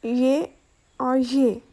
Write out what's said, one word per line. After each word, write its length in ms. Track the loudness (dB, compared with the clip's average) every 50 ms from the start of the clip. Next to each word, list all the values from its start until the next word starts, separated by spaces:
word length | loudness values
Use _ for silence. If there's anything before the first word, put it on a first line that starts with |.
| -6
ये 500 | -4 -2 0 2 2 2 0 -2 -6 -10 _ _ _ _ _ _ _ _ _
और 160 | -4 -2 0
ये। 460 | 0 0 0 0 2 2 2 0 -2 -10 _